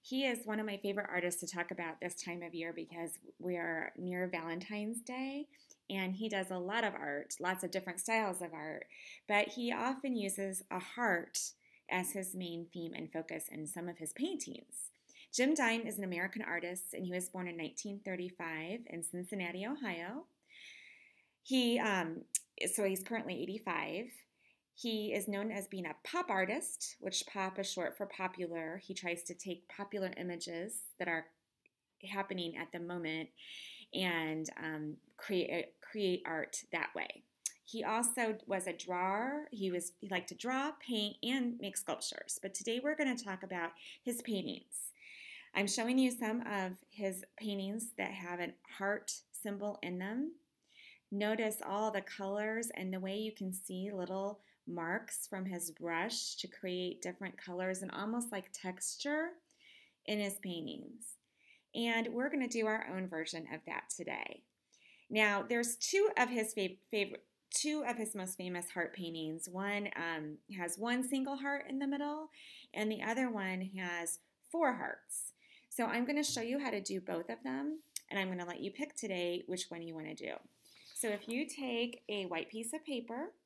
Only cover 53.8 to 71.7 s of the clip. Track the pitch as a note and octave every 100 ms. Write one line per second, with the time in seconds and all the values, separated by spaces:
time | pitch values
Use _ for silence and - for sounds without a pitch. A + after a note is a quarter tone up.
53.8 | G3 G3 F3+ F#3+ G3 G#3 _ _ - F3
54.8 | E3 G3 - - - G3 F#3 F3+ F3 D#3
55.8 | E3+ E3 G3+ A#3 - - G3 - F#3 F3+
56.8 | F3+ - F3+ F3+ F#3+ F#3 - F3+ F#3 F#3
57.8 | F#3 - G#3 A#3 A#3+ G3+ F#3 - F#3+ F#3
58.8 | - - C#4+ D4+ E4 F4 _ _ - -
59.8 | - _ - G#3 G3+ F#3+ F#3+ E3+ D3+ D2+
60.8 | - - - - _ _ - - _ -
61.8 | A#3 A3+ A#3 A#3 C4+ D4 B3 A#3 A3 A3
62.8 | - F#3 F#3 E3 D#3+ E3 E3 D3+ - D3
63.8 | - - - - - - _ _ _ -
64.8 | - - _ G#3+ G#3+ G3+ A3 A#3+ A#3+ -
65.8 | - G4 G#4 G#4 B3 A#3+ A3 - F#3 F#3
66.8 | - G#3+ G3 - - _ _ - - G3+
67.8 | A#3+ A#3+ A3 G#3 F#3 - F3+ F3 F3 F3+
68.8 | E3+ - E3+ E3 D#3 D#3+ F#3 F3+ G3+ G3+
69.8 | G3+ - E3 E3 D3+ D3+ - G3 F3 F3+
70.8 | A3+ B3 B3+ C4+ C4+ C#4 C#4 C#4+ -